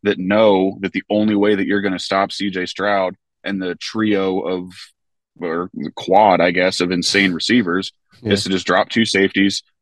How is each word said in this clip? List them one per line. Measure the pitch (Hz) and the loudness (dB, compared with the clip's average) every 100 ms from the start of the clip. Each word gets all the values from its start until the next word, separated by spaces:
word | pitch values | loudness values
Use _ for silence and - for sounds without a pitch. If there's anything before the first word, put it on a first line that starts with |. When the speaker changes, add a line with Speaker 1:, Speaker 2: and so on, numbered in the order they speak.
Speaker 1:
that | 101 98 | -2 -2
know | 92 104 110 95 95 98 | 0 4 6 4 2 -2
that | 95 | -6
the | 95 - | -6 -2
only | 107 107 104 | 0 2 2
way | 104 101 | 2 2
that | 95 | 0
you're | 101 | -2
gonna | 98 90 | -2 -4
stop | - 98 98 | -2 -2 -2
C | - 101 | -4 -6
J | 92 90 | -6 -6
Stroud | - 101 98 92 92 _ _ | -4 -2 0 -2 -6 _ _
and | - 98 | -8 -6
the | 92 85 | -6 -8
trio | - 110 110 98 95 95 | -8 -2 0 0 0 -2
of, | 87 92 90 90 - _ _ _ _ - | -4 -6 -8 -16 -20 _ _ _ _ -10
or | 85 85 90 | -6 -6 -6
the | 80 76 | -8 -10
quad, | - - 95 107 87 | -8 2 4 6 4
I | 87 | 2
guess, | 90 92 - | 2 0 0
of | 90 | -2
insane | 90 85 101 98 | -2 0 2 2
receivers | 85 - 120 90 90 98 - _ _ | 0 0 0 2 -2 -4 -12 _ _
Speaker 2:
Yeah. | 110 | -2
Speaker 1:
is | 101 | 0
to | 92 | 0
just | 95 - | -2 0
drop | 92 - | 0 2
two | 117 | 0
safeties, | 110 98 98 98 98 - - _ | 0 2 2 2 0 0 -10 _